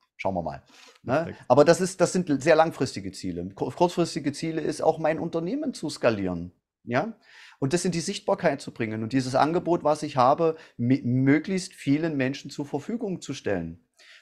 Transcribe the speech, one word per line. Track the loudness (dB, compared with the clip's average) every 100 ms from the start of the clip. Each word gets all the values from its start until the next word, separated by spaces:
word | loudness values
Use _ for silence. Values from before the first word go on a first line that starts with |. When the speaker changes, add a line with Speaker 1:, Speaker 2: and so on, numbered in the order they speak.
| _ _
Speaker 1:
schauen | -4
wir | -4
mal, | -6 -10 _ -20 -20 _
ne? | -2
Speaker 2:
Perfekt. | -2 -2 -10 4
Speaker 1:
Aber | 6
das | 8 6
ist, | 2 2
das | 2
sind | 2 0 0
sehr | 4 6
langfristige | 6 2 -4 -4 -10
Ziele. | -8 -8 -6 -8
Kur-, | -6 -6
kurzfristige | 2 2 2 -2 -2 -6
Ziele | -6 -6 -4
ist | -4 0
auch, | 0 2
mein | -2 -2
Unternehmen | -4 -4 -4 -4 -6
zu | -6 -10
skalieren, | 0 0 2 -2 -4 -8 _ _ _ -4
ja, | -2 -2 -8 _ -20 -20 _
und | -2
das | 0
in | -2
die | -4
Sichtbarkeit | -6 -6 -4 0 0 0
zu | -8
bringen | -6 -6 -4
und | -2
dieses | -2 0 2
Angebot, | 2 2 0 0
was | 2 0
ich | -2 4
habe, | 4 4 2 -2 -12 -4
mi-, | 2 2
möglichst | 2 2 4 4 2 -4 -6
vielen | -8 -2 0 0 -2
Menschen | -2 -4 -12
zur | -10 -8
Verfügung | -8 -6 -6 -6 -6
zu | -8
stellen, | -8 -4 -4 -4 -12 _ _ -20 -20